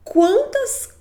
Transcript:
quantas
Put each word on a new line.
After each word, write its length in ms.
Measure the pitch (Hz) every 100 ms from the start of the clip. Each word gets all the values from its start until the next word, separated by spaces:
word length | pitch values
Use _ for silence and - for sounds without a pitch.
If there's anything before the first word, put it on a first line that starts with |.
quantas 880 | - 330 339 403 571 554 523 - - -